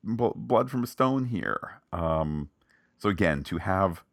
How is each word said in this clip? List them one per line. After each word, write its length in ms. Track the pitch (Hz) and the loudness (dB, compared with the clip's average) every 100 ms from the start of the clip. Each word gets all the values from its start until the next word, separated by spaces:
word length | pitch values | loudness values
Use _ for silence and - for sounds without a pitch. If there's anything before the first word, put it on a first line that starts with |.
bl-, 300 | 98 117 117 - | -4 0 0 0
blood 360 | 90 117 127 | 2 4 4
from 120 | 131 | -2
a 40 | 120 | -4
stone 380 | - 131 135 127 | 0 2 2 -2
here." 540 | 107 52 - - - _ | -2 -2 -4 -8 -16 _
Um, 580 | 87 82 80 78 76 73 _ _ _ _ _ | -4 0 2 0 -2 -6 _ _ _ _ _
so 120 | 104 | -2
again, 340 | 87 90 71 | 2 2 2
to 160 | 71 80 | -2 -6
have 440 | 98 95 98 82 _ | -2 0 0 -2 _